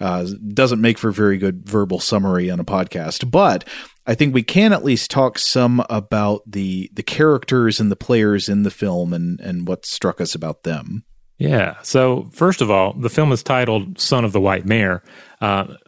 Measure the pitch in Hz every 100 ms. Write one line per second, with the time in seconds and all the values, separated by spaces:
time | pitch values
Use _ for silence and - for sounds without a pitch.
0 | 98 90 90 98 107 104 131 117 117 110
1 | 113 101 104 98 98 92 - 107 98 90
2 | - 104 98 90 90 90 - 95 92 90
3 | 78 - 127 175 190 90 - - - _
4 | - 113 147 127 110 185 220 196 139 120
5 | - 139 131 - - 131 123 123 - 110
6 | 104 107 104 104 - 104 95 92 95 -
7 | - - 156 135 - 127 113 - 104 101
8 | - 120 107 101 - 101 101 - 104 87
9 | 87 87 - - 95 87 90 92 - -
10 | 90 - 87 82 80 78 85 78 76 101
11 | - - _ - 147 127 92 - - 135
12 | 131 127 - - 180 190 110 95 95 -
13 | 117 - 151 123 - 131 123 110 98 92
14 | - 131 113 95 98 95 95 113 98 90
15 | - - - _ 107 98 - -